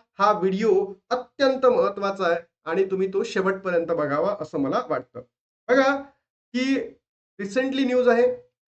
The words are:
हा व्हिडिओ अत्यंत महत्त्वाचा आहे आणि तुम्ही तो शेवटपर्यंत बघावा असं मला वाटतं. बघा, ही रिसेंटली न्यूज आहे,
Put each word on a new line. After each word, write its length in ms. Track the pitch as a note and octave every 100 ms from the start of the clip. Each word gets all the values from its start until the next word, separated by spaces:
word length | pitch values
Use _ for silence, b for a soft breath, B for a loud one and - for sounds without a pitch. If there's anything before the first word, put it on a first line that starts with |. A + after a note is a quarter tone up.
| _ -
हा 140 | G#3
व्हिडिओ 600 | F#3 F#3+ F#3+ A3 F#3+ G3 - _
अत्यंत 560 | B3+ - - C4+ B3+ B3+
महत्त्वाचा 600 | F3+ G3 G3+ G3 F#3+ F3+
आहे 100 | E3+ - _
आणि 200 | D#3 F3
तुम्ही 240 | F#3+ F#3+ F#3+
तो 100 | G3
शेवटपर्यंत 640 | A#3 G3+ F#3 F#3+ F#3 E3+ E3
बघावा 500 | E3+ D3 D3 F#3 G#3
असं 180 | D3+ D#3
मला 240 | C3+ G3+ B3
वाटतं. 300 | C3+ - A2+ - _ _ _ -
बघा, 260 | C4 C4+ C#4 - _ _ _ _
ही 240 | A#3+ C4+ C4+ - - _ _ _ -
रिसेंटली 460 | G3+ B3+ C4 C4+
न्यूज 240 | B3+ B3 B3
आहे, 360 | A#3 B3 - _ _ _